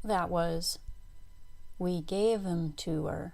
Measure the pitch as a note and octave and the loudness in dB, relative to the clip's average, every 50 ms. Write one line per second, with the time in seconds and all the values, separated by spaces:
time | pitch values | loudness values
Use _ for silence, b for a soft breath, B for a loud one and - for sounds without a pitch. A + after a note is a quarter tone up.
0 | - G#3+ G#3+ F#3 E3+ D#3 F3 E3+ E3+ E3+ E3 E3 E3+ - - - - - - - | 2 4 4 4 4 4 4 4 4 4 2 0 0 0 -2 -4 -6 -8 -8 -8
1 | - - - - - - - - - - - - - - - - F3+ F3+ F3+ F3 | -10 -12 -12 -12 -12 -12 -12 -12 -12 -12 -10 -10 -8 -8 -4 -2 0 2 2 2
2 | D#3 - - G3 G#3 A3 A3+ A3 F#3+ F#3+ F3 E3+ E3 D#3 D3 - - - E3 D#3 | 0 0 2 4 4 4 4 4 2 0 0 2 2 0 -2 -4 -2 0 0 0
3 | D#3 D#3 D#3 D#3+ - F3 | 0 0 -2 -2 -4 -6